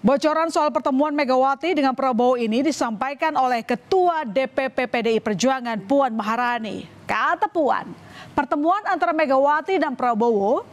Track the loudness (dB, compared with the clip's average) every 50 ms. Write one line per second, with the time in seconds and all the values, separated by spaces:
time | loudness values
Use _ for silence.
0 | 4 2 2 4 2 0 2 2 0 0 0 0 0 0 0 -2 -2 0 0 0
1 | 0 0 0 -2 0 0 2 2 2 2 0 -2 -2 -2 0 2 0 0 0 0
2 | -2 0 2 2 2 2 2 2 0 0 0 0 0 0 0 0 -2 -4 -2 -4
3 | -4 -6 -4 -2 -4 -2 0 0 0 0 0 -2 -2 -4 -4 -4 -2 0 2 4
4 | 4 2 2 0 -4 -2 -2 -2 -2 -2 -2 -4 -4 -2 -2 -4 -4 -2 -2 -2
5 | 0 0 0 0 0 -2 -2 0 0 0 0 0 -4 -6 -6 -6 -2 0 2 2
6 | 2 2 0 -4 -2 -2 -2 0 0 -2 -2 -4 -4 -6 -8 -10 -12 -14 -20 -20
7 | -8 -6 -4 -2 0 0 0 0 -2 -2 _ 0 0 2 0 -2 -4 -8 -16 -18
8 | -18 -20 -20 -20 -20 -6 -4 -4 -2 -2 -2 0 2 2 0 0 0 -2 -2 0
9 | 0 0 2 0 2 2 4 4 4 4 2 0 0 0 0 0 0 -2 -2 -2
10 | -2 -2 0 2 2 2 2 2 2 2 0 0 -2 -4